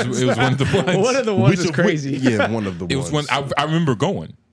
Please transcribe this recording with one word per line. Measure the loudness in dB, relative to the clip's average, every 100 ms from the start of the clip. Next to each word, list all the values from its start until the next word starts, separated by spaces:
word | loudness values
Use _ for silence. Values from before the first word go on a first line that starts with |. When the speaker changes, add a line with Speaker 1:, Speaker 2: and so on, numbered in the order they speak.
| 0
Speaker 1:
ones. | 0
Speaker 2:
it | 0
was | 2
one | 0
of | 0
the |
Speaker 1:
<laughs> | 0 0 0
Speaker 2:
ones. | 2
Speaker 1:
One | 2 0
of | 0
the |
ones | 4 4
Speaker 3:
Which | 4
Speaker 1:
is | 0
Speaker 3:
of |
Speaker 1:
crazy. | 2 0 0 -4
Speaker 3:
which, | 0
yeah, | 0 2 0
one | 0 -4
of | -4
the | -4
Speaker 2:
It | -2
was | -2
Speaker 3:
ones. | -4 0
Speaker 2:
one. | -2 -2 -2
I, |
I |
remember | 0 0 0
going. | 0 -2 -4 -8 -16 _